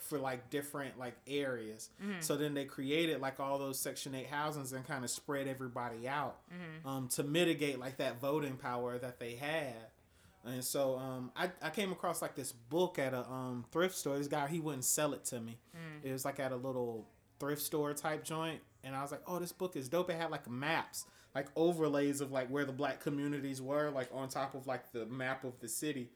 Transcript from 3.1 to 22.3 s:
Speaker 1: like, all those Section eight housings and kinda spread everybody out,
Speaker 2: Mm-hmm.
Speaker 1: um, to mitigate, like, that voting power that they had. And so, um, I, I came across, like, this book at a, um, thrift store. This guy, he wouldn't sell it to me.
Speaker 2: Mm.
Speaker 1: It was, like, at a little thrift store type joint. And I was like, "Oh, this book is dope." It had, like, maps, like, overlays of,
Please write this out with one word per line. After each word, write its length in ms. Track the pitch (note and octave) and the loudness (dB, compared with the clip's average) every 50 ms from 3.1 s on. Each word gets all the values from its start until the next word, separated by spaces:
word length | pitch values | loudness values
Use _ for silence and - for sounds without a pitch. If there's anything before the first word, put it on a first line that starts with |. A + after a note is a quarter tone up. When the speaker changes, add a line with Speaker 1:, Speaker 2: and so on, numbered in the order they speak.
| D3+ C3 | 2 2
Speaker 1:
like, 180 | C3+ C3+ C3 - | 0 -2 -2 -2
all 200 | C#3 C3+ C#3 C#3 | 0 0 0 0
those 200 | C#3 C#3 C3 - | 0 -2 -2 -2
Section 360 | - C#3+ B2+ - - C#3+ C3 | -2 -2 -4 -4 -6 -4 -4
eight 120 | C3 B2 | -4 -4
housings 460 | - D3 C#3+ D3+ D3+ D3+ D3 C3+ B2 | -2 -2 0 0 0 0 -2 -4 -4
and 120 | C3 C3 B2+ | -4 -6 -4
kinda 220 | D#3+ D3 C3 B2 | -4 -4 -2 -2
spread 400 | A#2+ - - - - C#3+ C#3 C3+ | -2 -4 -4 -2 -2 0 0 0
everybody 600 | C3+ C3 B2 C3 B2 A#2+ B2+ A#2+ A#2 A#2 A2+ A#2+ B2+ | 0 -2 -2 -4 -4 -2 -2 -2 -2 -4 -4 -2 0
out, 320 | C#3+ D3 E3 A3 - - - - | 0 0 0 -2 -4 -8 -14 -14
Speaker 2:
Mm-hmm. 380 | F3 F3+ F3 D#3+ D#3 D#3+ D#3+ C#3 | -12 -10 -10 -10 -10 -8 -6 -4
Speaker 1:
um, 200 | C3+ C3+ C3 B2 | -2 -2 0 0
to 120 | - - | 0 0
mitigate, 560 | C#3 C#3+ D3+ E3+ F3 E3+ D#3+ C#3+ D3 C#3+ C3+ B2 | 2 4 6 6 6 6 6 4 2 2 0 0
like, 200 | B2 C3+ C3 - | -4 -4 -2 0
that 200 | C#3+ C3 C3 A#2+ | 0 0 0 0
voting 360 | C3+ C#3 D3 D#3 D3 C3+ C3 | 2 2 2 2 2 0 -2
power 420 | B2+ C#3+ C3 B2 B2 B2 B2 B2 B2 | -2 -2 -2 0 0 0 0 -2 -2
that 220 | C3 B2+ A#2+ - | -4 -6 -6 -6
they 160 | A#2+ A#2 A#2+ | -6 -6 -4
had. 540 | A#2+ C#3+ D3 D#3+ D#3+ D3 C3 A2+ A2+ A2+ A2 - - _ _ - - - - - - | -4 -2 0 0 0 0 -2 -4 -8 -12 -16 -20 -20 _ _ -20 -20 -20 -20 -20 -12
And 220 | - A#2 C3 B2+ B2 | -8 -6 -4 -2 -2
so, 340 | - - C#3+ C#3 C3 C3 B2+ | 0 2 4 4 4 4 2
um, 340 | C3+ C3 B2+ B2+ B2+ A#2+ - | -2 -4 -4 -4 -6 -6 -2
I, 160 | - F3 F#3 F3+ - | -2 -2 -2 -2 -4
I 80 | C#3+ D#3+ | -4 -2
came 220 | - A3+ G3+ F#3+ | 0 0 0 0
across, 280 | F3 - - F3 D#3+ - | 0 0 0 0 0 0
like, 140 | E3+ D3+ - | -2 -4 -4
this 180 | C#3+ B2+ - | -6 -6 -6
book 460 | - - - - D3+ F3 F3+ F3 F3+ D3+ | -8 -10 -6 0 4 4 4 4 4 2
at 160 | C#3 C3 C3 | 2 2 2
a, 120 | B2 A#2 B2 | 0 -2 -2
um, 340 | C3 C3 C3 B2+ B2 B2 A#2 - | -4 -4 -2 -2 -4 -4 -6 0
thrift 240 | - D#3+ F3+ F#3 F#3 | 2 4 4 4 2
store. 220 | - - D3 C#3 C#3+ | 0 0 0 2 2
This 100 | C#3+ C#3 | 2 2
guy, 180 | D#3 D3 C#3 D3 | 2 2 2 2
he 120 | F3 E3+ | 0 0
wouldn't 240 | D3+ D#3 C#3 B2+ B2 | 0 -2 -2 0 2
sell 300 | - - D#3 D3+ D3 C3+ | 4 4 4 4 2 2
it 100 | - - | -2 -4
to 140 | - C3+ A#2+ | -4 -4 -4
me. 180 | A2+ A2+ A#2 - - - - | -4 -6 -10 -12 -16 -16 -14
Speaker 2:
Mm. 300 | E3 E3 D#3+ D#3 D3+ C#3+ | -12 -10 -10 -10 -6 -4
Speaker 1:
It 80 | C3+ | -4
was, 120 | C3 C3+ C3 | -2 -2 -2
like, 140 | C#3 C#3 D3 | -2 0 0
at 100 | C3+ C3 | 0 0
a 40 | C3 | 0
little 520 | B2 B2+ C3+ B2+ B2+ B2 A#2 A2+ A2 G#2 - - - _ _ _ - | 0 -2 0 0 0 0 0 -2 -4 -8 -10 -16 -20 _ _ _ -4
thrift 240 | C#3+ C#3+ D3 D3 | 0 0 0 0
store 320 | - - - D3+ D3 D3 D3 | 0 2 2 2 2 2 0
type 300 | C#3+ - D#3+ D3+ D3 C3+ | 0 0 0 0 0 -2
joint. 380 | - D#3+ D#3+ D#3+ E3 D#3 - - - - - | -2 -2 0 0 0 -2 -4 -8 -16 -20 -14
And 120 | - C3 C3+ | -8 -6 -4
I 60 | C3+ | -4
was 80 | C#3+ C#3+ | -2 -4
like, 120 | - - - | -4 -6 -4
"Oh, 120 | - F3+ E3+ | -2 -2 -2
this 140 | F3 F3 | -2 -4
book 240 | - - F#3 F3+ - | -2 -2 -4 -2 -2
is 120 | C#3+ C3 B2 | -4 0 2
dope." 220 | E3 F3 F3 F3 | 4 4 4 4
It 60 | E3+ | 2
had, 140 | E3 E3+ E3 | 0 0 0
like, 160 | D#3 C#3+ - A2+ | -2 -4 -4 -6
maps, 580 | A#2+ B2+ C#3 D#3 E3+ C#3 - - - - - - - - - - - | -4 0 2 4 4 4 2 0 -6 -10 -10 -10 -16 -20 -18 -4 -4
like, 140 | C3 - - - | -4 -4 0 4
overlays 640 | D#3 D#3+ F3 F3 D#3+ D#3 D3 C#3+ C#3+ C#3+ C#3+ C#3 C#3 | 6 6 6 6 6 4 4 6 6 4 4 4 2
of, 100 | C#3+ B2+ | 0 0